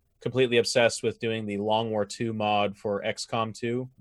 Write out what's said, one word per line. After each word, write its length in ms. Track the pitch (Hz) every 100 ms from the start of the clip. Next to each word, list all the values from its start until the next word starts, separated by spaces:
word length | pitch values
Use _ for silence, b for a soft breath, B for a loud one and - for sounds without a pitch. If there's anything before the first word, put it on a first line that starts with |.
| _ _
completely 360 | 127 120 127 120
obsessed 460 | 113 127 117 -
with 160 | 117 -
doing 260 | 117 110 107
the 120 | 101
Long 320 | 104 107 113
War 140 | 107 101
two 260 | - 117
mod 440 | 110 104 104 104 98
for 260 | 110 101
X 220 | 110 104 -
COM 280 | 117 113
two, 360 | 104 120 123 131 _